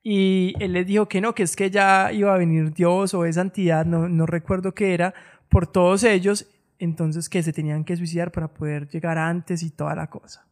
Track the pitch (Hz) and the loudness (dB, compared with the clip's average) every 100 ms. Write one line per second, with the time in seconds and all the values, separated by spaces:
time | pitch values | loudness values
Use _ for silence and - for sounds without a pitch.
0 | 226 202 190 190 185 - 196 180 180 208 | 0 2 4 4 0 -2 -4 -2 0 0
1 | 208 190 220 226 180 - 196 202 196 190 | 0 0 -2 -2 -4 0 0 2 4 4
2 | 190 214 202 190 170 160 156 156 175 180 | 2 0 2 2 2 2 0 2 2 2
3 | 196 185 170 165 190 196 180 160 160 170 | 0 -2 0 0 -2 -2 0 2 2 0
4 | 170 165 160 170 165 190 190 - 196 175 | 0 0 0 -2 -2 -4 -4 -2 -2 0
5 | 180 - - _ _ 196 170 190 180 196 | -2 -4 -20 _ _ 2 4 2 4 4
6 | 233 196 190 202 - _ _ _ 170 160 | 4 4 2 -2 -6 _ _ _ -6 -2
7 | 160 156 160 185 160 156 151 151 151 175 | -4 -4 -4 -4 -2 -4 -4 -4 -4 -6
8 | 170 170 175 170 160 - 151 147 143 160 | -4 -4 -4 -6 -8 -8 -6 -6 -8 -6
9 | 170 160 165 175 - 175 160 - 151 160 | -4 -2 -2 -4 -4 -6 -6 -6 -6 -6
10 | 160 - - - _ | -8 -14 -20 -20 _